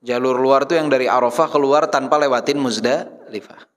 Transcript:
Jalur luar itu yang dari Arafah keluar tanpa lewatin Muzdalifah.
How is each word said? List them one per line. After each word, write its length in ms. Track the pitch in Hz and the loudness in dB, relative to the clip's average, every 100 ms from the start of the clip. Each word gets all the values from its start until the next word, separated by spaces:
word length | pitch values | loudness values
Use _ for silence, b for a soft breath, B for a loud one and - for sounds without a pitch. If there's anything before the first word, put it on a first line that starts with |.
Jalur 320 | 120 120 127 127 | -4 -2 0 0
luar 320 | 131 135 139 | 2 2 2
itu 80 | 170 | -2
yang 160 | 156 | 0
dari 160 | 135 127 | 0 2
Arafah 400 | 123 120 120 156 | 0 0 0 0
keluar 400 | 151 139 143 156 | 0 2 2 2
tanpa 320 | 147 131 151 | -2 0 0
lewatin 400 | 143 123 127 143 | 2 0 -2 -2
Muzdalifah. 1040 | 131 110 113 143 - - - 110 - - - | -2 -2 -2 -2 -4 -16 -14 -14 -14 -20 -20